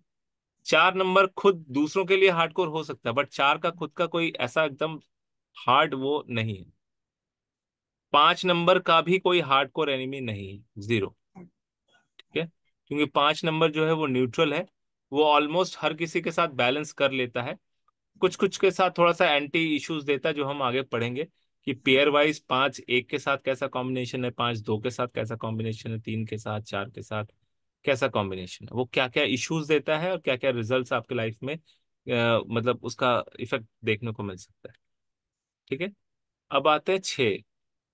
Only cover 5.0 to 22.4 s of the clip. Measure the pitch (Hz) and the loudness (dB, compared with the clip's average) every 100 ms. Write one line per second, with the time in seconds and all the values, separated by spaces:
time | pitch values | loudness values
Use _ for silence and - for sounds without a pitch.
5 | - _ _ _ _ - - 131 156 135 | -16 _ _ _ _ -6 2 4 4 0
6 | 135 147 - 117 113 98 87 _ _ _ | -2 -2 -4 -4 -4 -6 -12 _ _ _
7 | _ _ _ _ _ _ _ _ _ _ | _ _ _ _ _ _ _ _ _ _
8 | _ 147 156 175 180 170 170 185 185 165 | _ 4 6 4 2 2 4 4 4 4
9 | 160 190 185 175 139 135 139 - 147 131 | 4 2 2 0 2 2 2 -2 -2 -2
10 | 131 139 120 101 98 101 113 107 101 113 | -6 -8 -8 -8 -10 -14 -18 -16 -2 0
11 | 95 - _ 95 87 _ _ _ _ _ | 0 -6 _ -20 -20 _ _ _ _ _
12 | _ - _ 147 165 _ _ _ _ 147 | _ -20 _ -8 -8 _ _ _ _ -2
13 | 147 151 143 156 165 156 160 151 156 160 | 0 2 2 2 0 2 2 2 0 0
14 | 151 127 127 139 160 147 - _ _ _ | 0 0 0 2 0 0 -6 _ _ _
15 | _ 139 151 147 151 170 180 - 156 156 | _ 2 4 4 4 0 -2 -2 -4 -2
16 | 165 175 170 165 165 127 123 143 147 - | -4 -4 -4 -2 -2 0 0 0 -6 -2
17 | 139 131 123 120 123 185 _ _ _ _ | 0 0 -4 -4 -8 -10 _ _ _ _
18 | _ _ 185 - 196 - 190 180 185 175 | _ _ -2 0 -2 2 0 2 0 4
19 | 170 165 180 143 143 170 160 147 - 160 | 2 4 2 2 0 -2 0 -2 -2 -6
20 | 139 139 160 147 139 143 127 131 131 117 | -2 -2 0 -2 -4 -2 -2 -2 -2 -4
21 | 117 123 165 _ _ _ - 131 139 131 | -2 -4 -8 _ _ _ -8 -2 4 4
22 | 147 147 151 147 | 6 4 2 0